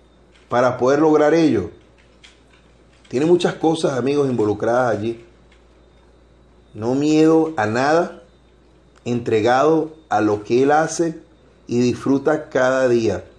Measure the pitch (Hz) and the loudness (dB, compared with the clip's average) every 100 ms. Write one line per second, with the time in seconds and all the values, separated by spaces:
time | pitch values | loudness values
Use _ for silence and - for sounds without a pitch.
0 | _ _ _ _ _ 120 127 123 139 143 | _ _ _ _ _ 0 0 0 0 2
1 | 156 151 151 165 160 113 90 - _ _ | 2 4 2 2 2 0 -4 -12 _ _
2 | _ _ - _ _ _ _ _ _ _ | _ _ -20 _ _ _ _ _ _ _
3 | _ 120 156 175 180 - 156 160 - 135 | _ -4 2 2 0 -2 -2 0 -2 -2
4 | 123 147 139 120 107 104 113 120 123 104 | -2 0 0 0 -2 -2 0 0 0 -2
5 | 107 117 - _ _ _ _ _ _ _ | -6 -8 -14 _ _ _ _ _ _ _
6 | _ _ _ _ _ _ _ 113 113 131 | _ _ _ _ _ _ _ -8 -4 -2
7 | 151 156 156 160 160 160 107 113 139 160 | 0 2 4 4 0 -2 -2 0 0 0
8 | 185 - - _ _ _ _ _ _ _ | -2 -8 -20 _ _ _ _ _ _ _
9 | - 120 - 113 107 127 147 160 - - | -6 -6 -2 0 2 2 2 0 -2 -10
10 | _ 107 107 104 - 120 135 147 160 - | _ -2 0 -2 -2 0 2 2 0 -2
11 | 170 160 - _ _ _ - 120 123 117 | -4 -6 -16 _ _ _ -6 -2 -2 -2
12 | - 139 135 156 151 135 127 131 131 120 | -2 -2 0 -2 -2 -2 0 0 2 2
13 | 110 90 - | 0 -4 -10